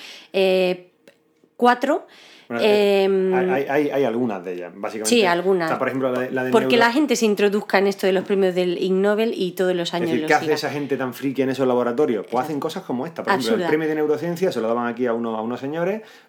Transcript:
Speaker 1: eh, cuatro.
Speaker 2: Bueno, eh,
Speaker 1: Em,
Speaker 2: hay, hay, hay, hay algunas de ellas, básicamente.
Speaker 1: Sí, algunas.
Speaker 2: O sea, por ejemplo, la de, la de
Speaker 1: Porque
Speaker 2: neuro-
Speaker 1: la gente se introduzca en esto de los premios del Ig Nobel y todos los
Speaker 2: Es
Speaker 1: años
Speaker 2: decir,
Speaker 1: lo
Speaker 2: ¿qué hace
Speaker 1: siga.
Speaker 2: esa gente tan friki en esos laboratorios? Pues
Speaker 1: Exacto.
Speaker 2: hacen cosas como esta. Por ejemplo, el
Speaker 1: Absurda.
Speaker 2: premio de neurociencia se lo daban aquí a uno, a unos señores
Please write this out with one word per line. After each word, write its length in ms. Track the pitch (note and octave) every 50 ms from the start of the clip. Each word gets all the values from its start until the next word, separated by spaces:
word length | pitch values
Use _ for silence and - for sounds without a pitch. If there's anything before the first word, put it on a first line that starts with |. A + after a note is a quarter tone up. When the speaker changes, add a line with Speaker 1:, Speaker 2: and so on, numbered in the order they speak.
| - - - - - - -
Speaker 1:
eh, 560 | G3 F#3+ F#3+ F#3 F#3 F#3 F3+ F#3 F3+ F3+ _ _ _ _ _ _ _ _ _ _ _ _ _ _
cuatro. 500 | - A#3+ A#3+ B3 B3 C4+ C4+ D#4 - - - - - - - - - - -
Speaker 2:
Bueno, 140 | A#3+ A#3
eh, 420 | A3 G#3+ G#3 G#3 G3+ G3+ G3 G3 G3
Speaker 1:
Em, 300 | F#3+ G3 F#3+ F#3+ F#3 F#3
Speaker 2:
hay, 140 | F#3 F#3 F#3
hay, 160 | F#3 C#3 C#3 C#3
hay, 200 | C3+ D3+ C#3+ C#3+
hay 140 | - C#3 C#3
algunas 400 | A2+ A2+ A#2+ B2+ A2+ G2+ F#2 F2
de 80 | F#2
ellas, 200 | F2+ F2 F2 F2 F2+
básicamente. 340 | G2 G#2 G#2 G2+ G#2+ G#2+ -
Speaker 1:
Sí, 160 | A#3+ A#3 G3+
algunas. 440 | F3 F3 F3 F3+ F#3+ G3 F3 E3 D#3+
Speaker 2:
O 0 |
sea, 80 | C3 A2+
por 100 | C3 B2
ejemplo, 240 | B2 C3+ C3 B2+
la 80 | B2+ B2+
de, 100 | B2+ C3
la 140 | B2+ B2+ B2+
de 60 | B2+
Speaker 1:
Porque 260 | A#3+ A3 - C3 B3
Speaker 2:
neuro- 20 | A#3 A#3
Speaker 1:
la 60 | A#3+
gente 240 | A#3 D4+ D4+ B3 A#3+
se 80 | - A#3
introduzca 540 | G#3+ G#3 G3 G3+ G3+ G3 G#3 - - - F#3+
en 80 | G3
esto 200 | G3+ G3 - -
de 60 | F#3+
los 120 | F#3+ F#3+ F#3+
premios 300 | - G3+ F#3+ F#3+ F#3 F3
del 220 | F3+ F3+ F3+ F3
Ig 160 | - - F#3
Nobel 400 | F#3 F#3+ G3 G3+ G#3 G#3 A3+ A#3 -
y 180 | F#3+ F#3+ F3
todos 220 | F3 - F#3 F#3 F3+
los 140 | F3 E3+ E3+
Speaker 2:
Es 60 | F3
Speaker 1:
años 140 | F3 E3+ E3
Speaker 2:
decir, 120 | D#3+ D#3+
Speaker 1:
lo 60 | D#3 D#3
Speaker 2:
¿qué 60 | D3+
hace 100 | - E3
Speaker 1:
siga. 100 | D#3 D3+
Speaker 2:
esa 140 | D3+ D3 C3+
gente 280 | B2+ D3 C#3+ B2+ C#3 B2
tan 160 | C3+ B2 A#2+
friki 260 | - - C#3+ B2 C#3
en 80 | C3 C3
esos 180 | C3 C3 C3+
laboratorios? 580 | B2+ B2+ B2 A#2+ A#2+ A#2 C3+ D3+ C3+ A2+ G2 -
Pues 80 | -
Speaker 1:
Exacto. 120 | A#2 B2 B2+
Speaker 2:
hacen 140 | D3+ D3+ C#3
cosas 220 | D#3 D#3 - F#3+
como 240 | - - C3 A#2+ C#3+
esta. 160 | E3+ - -
Por 100 | - -
ejemplo, 160 | G3 D#3 A#2+ A2+
el 60 | A2+
Speaker 1:
Absurda. 140 | - F3 D#3+
Speaker 2:
premio 200 | D3+ D#3 D#3+ D3+
de 60 | D#3
neurociencia 580 | D#3 D3+ D3 D3+ C3 D#3+ F3 E3+ E3+ F#3 F3+
se 80 | C3+ A#2+
lo 80 | A2 A2+
daban 180 | A#2 A#2+ A#2+
aquí 200 | A#2+ A#2 A#2+ B2+
a 80 | A#2+ A2+
uno, 200 | A#2 A#2 A2+ A2 A2
a 20 |
unos 200 | A2 A#2 B2 A#2+
señores 420 | C3 C#3 D3+ E3+ E3+ F#3 G#3 A3 - - - - -